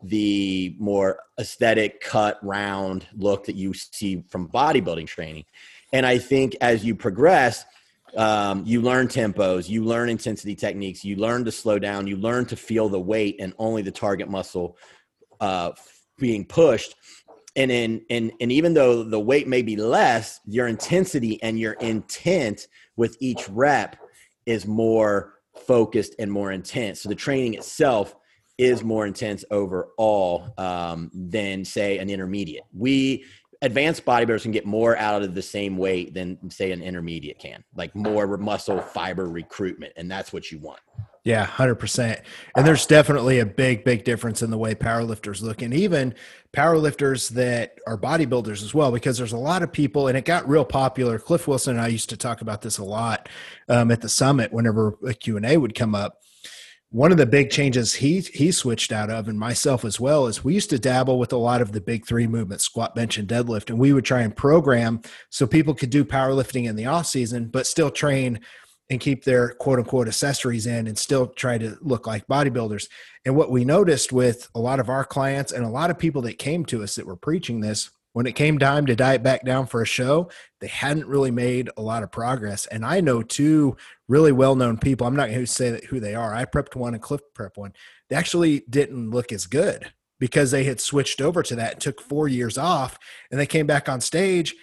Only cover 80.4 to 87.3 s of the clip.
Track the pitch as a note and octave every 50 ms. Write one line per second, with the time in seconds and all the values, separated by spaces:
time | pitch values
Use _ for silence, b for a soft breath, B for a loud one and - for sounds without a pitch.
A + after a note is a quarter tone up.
80.4 | B B B - G2 F#2 - - C#3 C#3+ D3 D#3 C#3+ G#2 C3+ C#3+ C3+ C3 A#2+ B2
81.4 | B2 B2 B2 B2+ B2 A2 - A2 G#2+ A2 A2+ A#2 G#2 F#2 - A#2 A#2 B2 C3+ B2+
82.4 | G#2+ G#2 G2+ G2+ - - - A2 A2+ B2+ E3 G3 F3 C#3+ B2 A#2 A2+ - - -
83.4 | C#3+ D3+ D#3 D#3 D3 C3+ A#2 B B B B B B - A#2+ D3 D#3+ D3+ C3+ B2
84.4 | C3 C3+ C3+ B2+ B2 A#2+ A2+ G#2+ - C#3 C3 A#2 B2 B2 C3 D3 C#3 A#2 B2+ B2+
85.4 | B2 A#2+ - - B2+ A#2+ A#2 - - - C3+ B2+ G#2+ G#2 G#2+ A#2 A#2 A2 G#2 A#2
86.4 | B2+ - - D3 C#3 - - B2+ A#2+ A#2+ A#2 A2+ - - C#3 - _ _